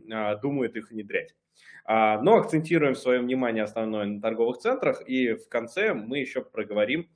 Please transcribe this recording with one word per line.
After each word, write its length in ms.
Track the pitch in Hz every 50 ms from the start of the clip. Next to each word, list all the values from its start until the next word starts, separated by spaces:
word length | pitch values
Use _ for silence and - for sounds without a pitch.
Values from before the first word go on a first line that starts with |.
| - 110
а, 240 | 113 110 107 104 104
думают 400 | 107 135 143 143 139 123 113 -
их 140 | 110 - -
внедрять. 440 | 113 110 104 104 104 85 - - _ _ _ _ _ _ - - - - - -
А, 300 | 110 110 110 107 107 107
но 160 | 123 185 226
акцентируем 580 | 196 - - 165 156 160 160 170 165 151 139 123
свое 260 | - - 127 127 123
внимание 440 | 123 123 131 131 127 117 113 110 107
основное 400 | 104 - 113 113 110 110 107 104
на 160 | 101 104 101
торговых 380 | 107 113 110 113 117 117 123 -
центрах, 440 | - 226 262 - - 190 165 - - -
и 240 | 131 131 123 117
в 160 | 110 - - _
конце 460 | - 117 117 117 - 185 214 220 170
мы 240 | 117 104 113 135 143
еще 240 | 131 - - 127
проговорим, 680 | - - - 113 104 - 104 104 104 110 139 165 170 - _